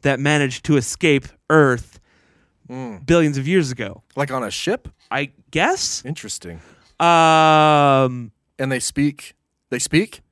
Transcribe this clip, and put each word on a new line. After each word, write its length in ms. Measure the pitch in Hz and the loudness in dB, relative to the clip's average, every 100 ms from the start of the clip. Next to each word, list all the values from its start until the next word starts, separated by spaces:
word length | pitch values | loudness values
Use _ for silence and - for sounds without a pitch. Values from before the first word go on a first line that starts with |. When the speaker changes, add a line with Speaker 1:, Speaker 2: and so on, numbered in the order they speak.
Speaker 1:
that 180 | 143 135 | -2 -2
managed 440 | 143 151 139 127 - | 0 0 0 -4 0
to 100 | 147 | 0
escape 480 | 120 - 175 143 - _ _ | 0 -4 0 0 -4 _ _
Earth 480 | 156 143 123 - _ _ _ _ _ _ _ _ | 4 4 2 -6 _ _ _ _ _ _ _ _
Speaker 2:
Mm. 360 | 127 131 180 | -14 -12 -14
Speaker 1:
billions 320 | 135 170 156 139 | 0 2 2 -2
of 120 | 135 | 0
years 240 | 185 147 | 0 0
ago. 320 | 127 107 92 _ | -6 -10 -12 _
Speaker 2:
Like 160 | - 139 | -6 -4
on 140 | 131 | -4
a 60 | 110 | -6
ship? 340 | - - 123 - _ _ | -6 -6 -6 -8 _ _
Speaker 1:
I 220 | 135 143 _ _ | -6 -6 _ _
guess. 540 | 151 214 370 - - | -2 -2 -2 -4 -8
Speaker 2:
Interesting. 560 | 123 160 107 - 90 82 - _ _ _ 170 170 160 | -10 -12 -12 -14 -14 -16 -20 _ _ _ 2 4 6
Speaker 1:
Um, 1000 | 160 156 156 151 151 143 135 131 123 117 _ _ _ | 6 6 6 4 4 4 4 0 -2 -12 _ _ _
Speaker 2:
And 120 | 131 | -6
they 100 | 131 | -4
speak, 540 | - - 147 143 - _ _ _ _ | -4 -2 -4 -4 -18 _ _ _ _
they 80 | 123 | -8
speak? 420 | - 156 214 - _ | -2 0 -2 -8 _